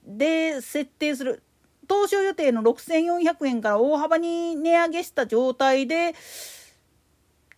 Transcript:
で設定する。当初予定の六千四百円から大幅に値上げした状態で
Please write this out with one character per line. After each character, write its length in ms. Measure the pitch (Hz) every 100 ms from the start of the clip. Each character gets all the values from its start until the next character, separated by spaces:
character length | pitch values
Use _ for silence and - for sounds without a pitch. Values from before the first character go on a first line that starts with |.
| -
で 540 | 208 294 320 320 285
設 240 | - 294
定 320 | 269 _ 302 269
す 80 |
る。 180 | 262 - _ _ _ _ -
当 140 | 403
初 140 | 403 403
予 180 | 392
定 180 | 370 294
の 100 | 233
六 160 | 220 233
千 260 | - 320 339
四 180 | 349
百 220 | 330 339 285
円 160 | 240
か 80 | 214
ら 80 | 208
大 180 | 262 302
幅 220 | 302 320
に 360 | 339 339 339
値 220 | 320 320 339
上 120 | 339
げ 140 | 330
し 120 | 349
た 120 | - 226
状 280 | 220 262
態 320 | 254 269 262 254
で 280 | 320 339 330 - - - - - _ _ _ _ _ _ _ _